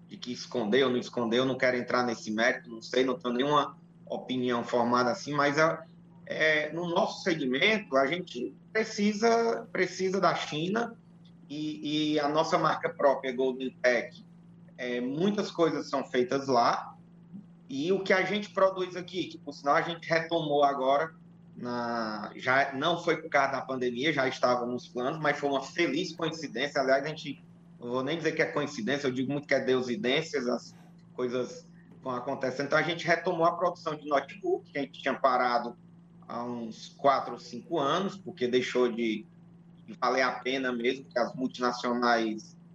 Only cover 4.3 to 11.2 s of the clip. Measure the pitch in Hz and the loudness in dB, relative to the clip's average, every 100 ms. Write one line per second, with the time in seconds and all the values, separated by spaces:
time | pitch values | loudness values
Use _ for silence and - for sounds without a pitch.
4.3 | 127 123 120 110 120 117 123 123 113 139 | -2 0 -2 0 0 4 4 2 0 -2
5.3 | 147 143 147 160 160 - - - - - | 0 2 4 2 2 -8 -20 -20 -20 -8
6.3 | - 156 151 151 165 170 175 220 - 190 | 0 2 2 0 -4 -2 0 0 0 -2
7.3 | 160 131 131 202 214 - 135 139 180 175 | 0 0 2 4 2 2 2 2 0 -6
8.3 | 123 95 - - 220 214 - 208 208 233 | -8 -8 -10 -6 -4 -2 2 2 4 4
9.3 | 233 233 - - 185 175 - 190 190 170 | 4 2 -2 -4 -2 -2 0 -2 2 2
10.3 | - - 151 175 220 233 - - - | 2 -2 -4 -2 -2 -2 -8 -20 -20